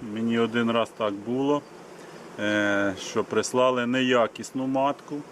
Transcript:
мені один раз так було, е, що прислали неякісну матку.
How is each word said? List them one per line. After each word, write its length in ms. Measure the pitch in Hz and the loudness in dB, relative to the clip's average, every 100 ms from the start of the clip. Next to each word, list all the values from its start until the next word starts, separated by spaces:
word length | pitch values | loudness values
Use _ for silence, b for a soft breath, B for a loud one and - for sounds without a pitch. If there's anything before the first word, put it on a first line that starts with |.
| 120 | -8
мені 260 | 107 113 117 | -4 0 2
один 320 | 117 113 117 | 2 2 2
раз 180 | 117 110 - | 2 0 0
так 160 | 107 | -4
було, 480 | 101 104 127 139 147 143 - - B B B B - | -2 -4 -2 0 0 -2 -20 -20 B B B B -6
е, 540 | 104 104 104 101 101 92 | 0 2 2 2 0 -2
що 220 | - 113 | -4 -4
прислали 640 | 101 107 104 123 127 127 120 | 0 0 0 2 4 2 0
неякісну 840 | 127 127 123 110 - 110 135 131 | 0 4 4 4 0 -10 -6 -2
матку. 540 | 135 139 139 - 147 147 | 0 0 -2 -8 -12 -10